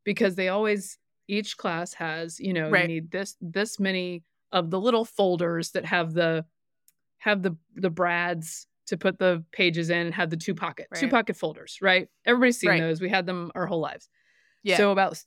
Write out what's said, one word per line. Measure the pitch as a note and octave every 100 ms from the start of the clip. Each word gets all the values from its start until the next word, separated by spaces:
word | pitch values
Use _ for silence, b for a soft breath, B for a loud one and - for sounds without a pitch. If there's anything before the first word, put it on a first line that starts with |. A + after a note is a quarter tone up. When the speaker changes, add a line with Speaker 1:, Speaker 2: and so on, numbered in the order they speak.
Speaker 1:
because | - G3+ G#3 F3+
they | F#3
always, | G3 G#3+ G#3 G3+ - _ _ -
each | G3+ G#3 -
class | G3 E3 F3+ -
has, | E3 D#3+ E3 -
you | F#3+
know, | F3 D#3
Speaker 2:
Right. | F#3+
Speaker 1:
you | F3
need | E3 E3
this, | F#3 G3 -
this | F3 F#3 G#3+ -
many | G3 F#3 F3+ F3 - _ _
of | F#3 E3
the | F#3
little | A3+ A3+ A3+
folders | - G3 F3 E3+ E3+ E3+
that | F#3 E3
have | F3+ E3
the, | D#3+ E3 E3 D#3+ _ _ _ _ _ _ _
have | G#3+ G3+
the, | F#3 E3 _ -
the | F#3
brads | E3 F3 E3+ F3 E3+ D#3+ - - _ -
to | F3
put | G3 -
the | F#3 E3+ E3
pages | - F3+ E3 E3
in | E3+ E3+
and | F#3
have | E3+
the | D#3+
two | - E3+
pocket, | E3+ - - F3
two | B3
Speaker 2:
Right. |
Speaker 1:
pocket | B3 A3+ G3
folders, | E3 D3+ - -
right? | F#3+ F#3 - _ -
Everybody's | B3 B3 A#3+
seen | F#3
Speaker 2:
Right. | F3
Speaker 1:
those. | E3 E3
We | F#3
had | G3 F3+
them | F3+ E3+ -
our | G3
whole | E3+
lives. | C#3+ - - _ _ _ _ _
Speaker 2:
Yeah. | G3+ F3+
Speaker 1:
So | G3+
about | F#3+ F#3+ D#3+